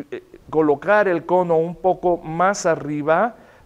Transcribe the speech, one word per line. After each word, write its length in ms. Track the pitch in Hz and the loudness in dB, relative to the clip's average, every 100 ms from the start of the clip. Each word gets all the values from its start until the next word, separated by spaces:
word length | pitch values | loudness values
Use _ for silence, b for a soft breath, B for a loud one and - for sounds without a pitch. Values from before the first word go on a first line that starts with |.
| 143 | -10
eh, 120 | 123 - - - | -14 -16 -20 -4
colocar 560 | 151 156 139 156 208 202 | 0 2 2 2 2 2
el 180 | 175 - | 0 0
cono 320 | 180 180 160 | 0 2 0
un 180 | 165 170 | 0 -2
poco 420 | 185 180 180 170 | -2 0 0 -2
más 500 | 160 160 185 202 180 | -4 -2 0 0 0
arriba 680 | 156 143 147 147 165 226 233 B B | -2 -4 -4 0 2 0 -4 B B